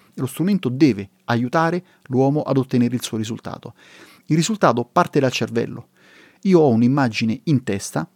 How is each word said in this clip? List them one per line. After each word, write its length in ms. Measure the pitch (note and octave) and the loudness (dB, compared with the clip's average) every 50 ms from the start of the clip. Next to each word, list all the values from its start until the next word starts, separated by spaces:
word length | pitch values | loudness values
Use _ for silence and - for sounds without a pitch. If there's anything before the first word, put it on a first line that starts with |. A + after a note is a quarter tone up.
| _ _ _ | _ _ _
E 60 | - | -8
lo 60 | C3 | -8
strumento 440 | C3 - - D#3+ G3 G#3 F3+ - B2 | -6 -4 -4 -2 0 0 0 -2 -4
deve 400 | B2 C3+ D#3+ C3+ G2+ G2+ G2 - _ _ _ | 0 2 4 4 4 0 -6 -12 _ _ _
aiutare 600 | - A#2 A2+ B2+ B2 E3 E3 E3 E3 F3 F3+ - _ _ _ - | -4 -2 -2 -2 -2 -2 -2 -2 -2 -2 -4 -8 _ _ _ -10
l'uomo 360 | - B2 B2+ C3+ C#3 D3 D3+ | -2 0 0 2 2 0 -2
ad 140 | - - C#3 | -2 0 0
ottenere 380 | C3+ B2+ C3+ C3+ B2 A#2+ A#2+ B2 | 0 0 0 0 0 0 0 -2
il 80 | A#2+ | -4
suo 160 | - - A#2 A2 | -6 -6 -6 -6
risultato. 560 | G#2+ A2 A2+ A2 - - - - - A#2 - _ _ - - - - - _ _ _ | -6 -6 -8 -10 -12 -14 -14 -14 -16 -18 -20 _ _ -20 -20 -20 -20 -20 _ _ _
Il 100 | - D3+ | -2 0
risultato 520 | E3 D#3 - A3 - G3 C#3+ A#2 A#2+ A#2+ - | 0 0 0 0 2 2 2 2 2 -2 -2
parte 300 | - F3 F3 - - D3 | 0 0 0 0 0 0
dal 120 | C3+ B2+ | 0 0
cervello. 560 | - - A#2 A2 A2+ A#2 A2+ - A#2 A#2 - _ _ _ _ _ - - - _ _ _ - | 0 -2 -4 -4 -2 -4 -4 -4 -8 -12 -16 _ _ _ _ _ -20 -20 -20 _ _ _ 2
Io 140 | F#3+ F3+ E3 | 4 4 6
ho 120 | D#3 C3+ | 6 6
un'immagine 680 | A2+ A2+ A#2 A#2+ C#3 D3 C3 A#2 G#2 - A2+ A2 G#2+ - - | 4 4 4 4 2 2 0 0 -2 -2 -2 -2 -2 -2 0
in 180 | E3 D3 B2+ | 0 0 0
testa 460 | - - G2 G2 - - - D3 E3 - _ | 0 -2 -4 -6 -6 -6 -6 -6 -6 -8 _